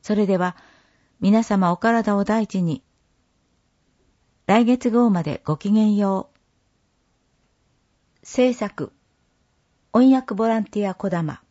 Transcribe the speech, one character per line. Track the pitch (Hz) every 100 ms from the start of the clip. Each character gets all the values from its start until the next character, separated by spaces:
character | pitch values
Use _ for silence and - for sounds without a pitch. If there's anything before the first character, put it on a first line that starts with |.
そ | -
れ | 208 196
で | 190
は、 | 180 - _ _ _ _ _ _
皆 | 185 220
様 | 226 202 180
お | 175
体 | 226 233 214 202
を |
大 | 202 220 214
事 | 190
に。 | 175 147 _ _ _ _ _ _ _ _ _ _ _ _ _ _ _ _ -
来 | 214
月 | 233 254 247
号 | 226 240
ま | 185
で | 151 -
ご | - 151
き | 202
げ | 214
ん | 214 208
よ | 202 190 -
う。 | _ _ _ _ _ _ _ _ _ _ _ _ _ _ _ _ _ _ _
制 | - - 254
作、 | 247 - - 143 _ _ _ _ _ _ _ _ _ _
音 | 233 262
訳 | 262 254
ボ | 202 226
ラ | 226
ン |
テ | 208 208
ィ | 202
ア |
こ | 185 196
だ | 175
ま。 | 156 135 _